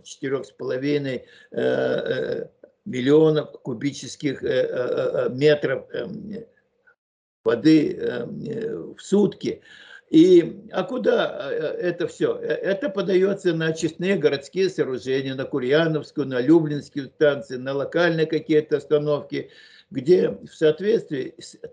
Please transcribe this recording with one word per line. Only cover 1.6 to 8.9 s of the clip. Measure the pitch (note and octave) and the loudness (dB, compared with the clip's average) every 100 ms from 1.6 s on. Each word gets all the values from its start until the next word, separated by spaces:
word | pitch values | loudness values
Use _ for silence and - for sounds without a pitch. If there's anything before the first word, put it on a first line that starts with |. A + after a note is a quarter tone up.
э, | B2+ C3 C3 B2+ - C3 - - - _ - _ | -2 0 0 -2 -4 -4 -4 -6 -8 _ -20 _
миллионов | - B2 B2+ D3+ D#3 D3+ - - | -10 -2 4 6 6 2 -2 -10
кубических, | D3 A2+ C#3 C3+ B2+ - D3 B2+ | -12 -6 -6 -6 -14 -8 -6 -4
э, | - | -2
э, | C3 B2 B2+ B2 - B2+ C#3+ A#2+ | 0 0 -2 -4 -2 -2 -2 -4
э, | |
метров, | B2+ D3+ D3 C3+ B2+ - | 2 4 4 2 -4 -6
эм, | B2+ B2 - - - - _ _ _ _ _ _ _ _ _ | -12 -10 -12 -12 -14 -16 _ _ _ _ _ _ _ _ _
воды, | A2 A#2 C#3+ D#3 - - | -2 2 6 6 4 -4
эм, | - B2 - - - | -6 -6 -8 -10 -10
э, | - - E2+ D#2 | -8 -8 -8 -12